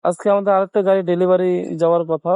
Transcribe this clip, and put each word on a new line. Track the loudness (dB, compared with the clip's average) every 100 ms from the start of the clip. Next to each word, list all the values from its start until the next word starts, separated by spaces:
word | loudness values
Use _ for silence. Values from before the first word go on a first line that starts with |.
আজকে | -4 -2 0
আমাদের | 0 2 0
আরেকটা | 0 -2 0
গাড়ি | 0 0
ডেলিভারি | 0 2 2 2 -2 -4 -2
যাওয়ার | 0 0 0
কথা | -4 -2